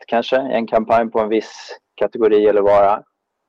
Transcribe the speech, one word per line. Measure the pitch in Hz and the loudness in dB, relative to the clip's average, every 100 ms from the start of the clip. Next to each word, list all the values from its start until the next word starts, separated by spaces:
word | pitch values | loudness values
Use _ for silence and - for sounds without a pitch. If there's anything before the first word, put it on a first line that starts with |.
| - | -6
kanske, | 117 120 131 | -6 -2 -4
en | 135 113 113 | -2 -4 -2
kampanj | 113 110 117 113 | -2 0 0 0
på | 117 | -4
en | 107 | -2
viss | 110 - - - - _ - | -2 -4 -14 -18 -20 _ -6
kategori | 104 117 110 107 104 | -6 0 2 4 2
eller | 101 | 2
vara. | 101 101 98 104 - _ _ _ | 2 4 2 0 -8 _ _ _